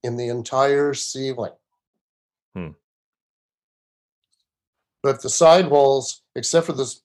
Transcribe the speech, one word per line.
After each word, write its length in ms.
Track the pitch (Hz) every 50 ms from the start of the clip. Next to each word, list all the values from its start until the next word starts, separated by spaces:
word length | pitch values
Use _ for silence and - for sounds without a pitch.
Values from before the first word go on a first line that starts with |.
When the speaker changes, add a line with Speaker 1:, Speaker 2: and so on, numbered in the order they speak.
| -
Speaker 1:
in 140 | 120 117
the 100 | 120 123
entire 640 | 120 120 120 117 - 135 131 135 139 143 143 143 143 135
ceiling. 600 | - - - - 135 135 135 127 120 107 87 - _ _ _ _ _ _ _ _ _ _ _ _ _ _ _ _ _ _ _ _
Speaker 2:
Hmm. 160 | 92 87 78 76 _ _ _ _ _ _ _ _ _ _ _ _ _ _ _ _ _ _ _ _ _ _ _ _ _ _ _ _ _ _ _ _ _ _ _ _ _ _ _ _ _ _ _ _ _
Speaker 1:
But 200 | - 139 131 -
the 80 | - 127
side 380 | - - 170 160 165 185 185
walls, 540 | 147 143 143 139 135 135 135 127 - - _ _ _ _
except 300 | 127 120 - - 165 165
for 80 | - 151
the 200 | 127 135 123 - _